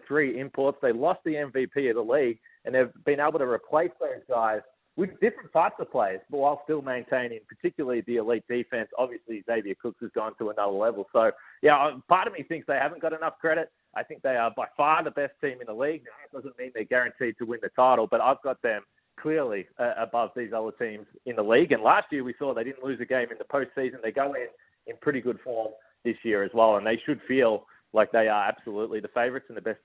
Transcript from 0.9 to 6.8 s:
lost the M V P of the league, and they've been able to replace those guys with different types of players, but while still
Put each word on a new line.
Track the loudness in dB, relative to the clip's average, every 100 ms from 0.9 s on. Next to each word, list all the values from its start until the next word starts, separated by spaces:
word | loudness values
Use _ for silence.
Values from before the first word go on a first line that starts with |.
lost | 2 0 0 -2
the | -4
M | -4
V | -2 -2
P | 0 0
of | 0
the |
league, | 2 2 2 -2 _ _
and | -2
they've | 2 2 0 -2
been | 0
able | 2 0
to | 0
replace | -2 0 0 0 -2
those | -6 -6 -4
guys | 0 0 -2 -6 _ _ -6
with | -4 0
different | 0 0 -2
types | 2 2 0
of | -4
players, | 0 0 -2 -6
but | 0
while | 0 0
still | -4 -4